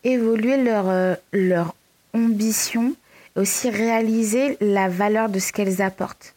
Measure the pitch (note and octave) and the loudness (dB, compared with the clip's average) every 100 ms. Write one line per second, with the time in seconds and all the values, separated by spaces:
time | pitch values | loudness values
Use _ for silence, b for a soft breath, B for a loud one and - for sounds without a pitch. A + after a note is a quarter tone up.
0 | B3 B3+ A3+ A3+ A#3 C4+ B3 G#3+ F#3+ F#3 | 0 0 2 0 2 2 2 0 0 0
1 | F#3 F3 _ G3 F#3 F3 E3+ - _ _ | 0 -2 _ -2 2 0 -2 -8 _ _
2 | _ A3+ A#3 G#3 A3 G#3+ - A#3 A#3+ E4 | _ 0 0 2 0 0 -2 0 -2 -4
3 | B B B - G3 - B3+ G#3 A3+ A3+ | B B B -4 -2 -2 -2 0 0 0
4 | A3 A3 A3 A#3+ C#4 - G#3+ G3 F#3+ F3+ | 2 0 0 0 0 0 0 2 0 0
5 | G#3 G#3+ A3+ F#3+ - - G3 F#3 F#3+ F#3+ | 0 2 0 -2 -4 -2 -2 0 -2 -2
6 | - - - | -10 -10 -20